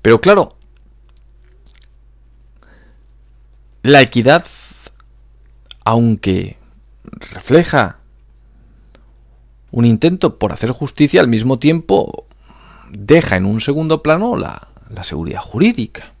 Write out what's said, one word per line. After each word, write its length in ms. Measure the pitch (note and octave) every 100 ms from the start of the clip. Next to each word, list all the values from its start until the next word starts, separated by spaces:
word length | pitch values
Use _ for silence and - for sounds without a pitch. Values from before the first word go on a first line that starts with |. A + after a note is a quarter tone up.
Pero 220 | G#2+ A2+
claro, 340 | F3+ G3+ - - _ _ _ _ _ _ _ _ _ _ _ _ _ _ _ _ _ _ _ _ _ _ _ _ _ _ _ _ _ _ _ _
la 180 | - C#3+
equidad, 460 | A#2 B2 A#2 E3 - - - - - _ _ _ _ _ _ _ _ -
aunque 720 | - A2+ A#2 G#2+ - F#2 F#2+ - _ _ _ _
refleja 960 | - - - - - D3 E3+ D3 G2 - - _ _ _ _ _ _ _ _ - _ _ _ _ _ _ _
un 120 | A#2+
intento 540 | A#2+ A2 E3 F3+ E3+ -
por 140 | G#2
hacer 180 | - A2+
justicia, 500 | C3 C#3+ - D3 -
al 80 | B2+
mismo 300 | A2+ A#2+ C3
tiempo 680 | D3 E3 E3 F#3+ - - - _ - - - - -
deja 460 | G2+ G2+ D#3+ - F#2
en 80 |
un 160 | F#2+ A2
segundo 420 | - C#3+ D#3+ D#3
plano 340 | D3+ D#3+ A3+ G3+
la, 320 | D2+ - - - -
la 160 | -
seguridad 380 | F2+ D2+ E2 -
jurídica. 680 | - A2+ G#3 A3+ A2 - - _